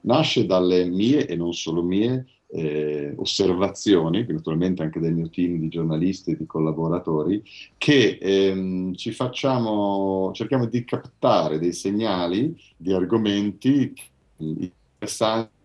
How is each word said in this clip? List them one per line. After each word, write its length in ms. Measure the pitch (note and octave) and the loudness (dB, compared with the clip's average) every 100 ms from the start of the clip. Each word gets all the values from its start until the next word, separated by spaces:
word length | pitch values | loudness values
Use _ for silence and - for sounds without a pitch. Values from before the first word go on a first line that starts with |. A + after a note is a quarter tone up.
Nasce 440 | G2+ C3+ D#3+ B2+ G2 | 2 2 2 0 2
dalle 400 | F#2 F2+ F2+ F2+ | 2 4 4 2
mie, 400 | F#2 A2 C#3+ - | 0 2 2 0
e 100 | E2+ | -2
non 180 | E2+ | -4
solo 280 | E2+ E2 E2 | -4 -4 -2
mie, 440 | F2 F#2+ A2+ C3 C3 _ _ | 0 0 0 -2 -6 _ _
eh, 680 | E2 D#2+ D2+ D2+ D2+ D2 C#2+ | -6 -4 -2 -2 -4 -6 -6
osservazioni, 1080 | - - F#2+ F2+ F#2+ - G#2+ F#2 D#2+ E2+ - | -6 0 2 2 0 -2 2 4 4 0 -2
che 80 | |
naturalmente 500 | D#2 D#2+ D#2+ F#2 E2+ | -4 -2 0 0 0
anche 160 | D#2 D#2+ | -4 -2
del 140 | E2 | -2
mio 160 | E2 E2 | -2 -2
team 280 | - F2 E2+ | -2 -2 -2
di 100 | D#2 | -4
giornalisti 640 | E2+ D#2+ D#2 F2+ F#2+ - | -2 -2 0 0 -2 -6
e 60 | D2+ | -6
di 80 | D#2 | -4
collaboratori, 960 | D#2+ D#2+ D2+ E2 F2 - D#2 D#2 G#2 - - - _ | -2 0 0 -2 -2 -2 -2 0 -2 -4 -20 -20 _
che, 420 | - C#3+ G#2 - | 2 4 4 2
ehm, 720 | F#2+ G2 G2 F#2+ F#2+ F#2 F#2 F#2 | 2 4 4 2 -2 -2 -4 -6
ci 160 | A#2 | -8
facciamo, 1200 | A2 B2+ B2+ C3+ B2 A2+ G#2+ G2+ G2 G2 F#2+ F#2+ | -4 -6 -2 0 0 0 0 0 0 0 0 -2
cerchiamo 340 | F#2 A2+ C3+ A#2 | -4 -2 0 0
di 160 | B2 | -2
captare 720 | B2 - - _ - G2+ D#2 D2+ | -4 -8 -8 _ 2 4 2 0
dei 160 | F2 | 0
segnali 840 | E2 G2 G#2 A2 F#2 F2 F#2+ D3 E3 _ _ | -2 -2 0 0 0 0 0 -2 -4 _ _
di 160 | E2+ | -2
argomenti 1000 | F#2+ F2+ A#2 G#2 G2+ G#2 G2 C3 C#3+ B2+ - - _ _ _ | 0 2 2 2 0 -2 0 2 4 2 -4 -20 _ _ _
interessanti 1120 | D#2 D#2 F2+ _ _ _ G#2 - A2 A2+ A2+ _ | -6 -6 -8 _ _ _ -10 0 0 0 -4 _